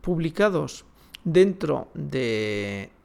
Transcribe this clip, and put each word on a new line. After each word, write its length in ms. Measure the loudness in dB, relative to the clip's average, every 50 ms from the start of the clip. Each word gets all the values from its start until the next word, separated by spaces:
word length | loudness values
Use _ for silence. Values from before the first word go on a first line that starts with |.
publicados 840 | -2 -2 -2 0 -2 -2 0 2 2 2 2 0 -4 -4 -10 -14 -20 -20 -20 -20 -20 -20 -20 -6 -4
dentro 640 | 2 6 6 6 6 4 -2 -2 -2 -2 -2 -4 -8 -12
de 960 | -10 -10 -6 -4 -2 -2 0 0 0 -2 -2 -2 -4 -4 -6 -6 -8 -10 -12 _ _